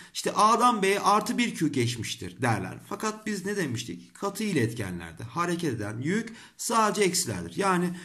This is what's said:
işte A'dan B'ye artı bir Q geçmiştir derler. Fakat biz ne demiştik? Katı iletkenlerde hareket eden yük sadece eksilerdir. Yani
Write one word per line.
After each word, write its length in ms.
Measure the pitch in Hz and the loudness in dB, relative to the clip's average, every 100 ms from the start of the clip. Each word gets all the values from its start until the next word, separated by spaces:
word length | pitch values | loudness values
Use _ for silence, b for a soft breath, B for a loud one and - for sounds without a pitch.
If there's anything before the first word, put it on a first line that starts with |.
| B | B
işte 180 | - - - | -6 -2 4
A'dan 460 | 214 233 247 233 | 6 8 6 4
B'ye 180 | 190 196 | 4 4
artı 380 | 190 208 214 247 | 4 4 4 0
bir 180 | 233 - | 0 0
Q 120 | 156 | 0
geçmiştir 760 | 131 117 117 110 - 92 - | 2 0 -2 -6 -8 -10 -4
derler. 360 | 120 104 92 90 - | 0 0 -2 -10 -10
Fakat 380 | 202 220 214 - | -6 -4 -4 -6
biz 180 | 208 180 | -6 -4
ne 120 | 202 | -2
demiştik? 560 | 156 117 - - - | -2 -4 -6 -10 -14
Katı 300 | - 196 190 | -6 -6 -2
iletkenlerde 800 | 214 165 113 120 98 87 82 82 | 0 2 2 0 -6 -6 -10 -12
hareket 500 | 113 165 175 170 170 | -10 -4 -2 0 -2
eden 260 | 113 101 113 | -2 -6 -6
yük 340 | 139 208 226 - B B | -2 -2 -4 -12 B B
sadece 440 | - 233 214 196 | -2 2 2 4
eksilerdir. 540 | 196 175 - 95 85 - | 2 2 -2 -4 -6 -2
Yani 340 | 196 180 175 175 | 2 2 0 -4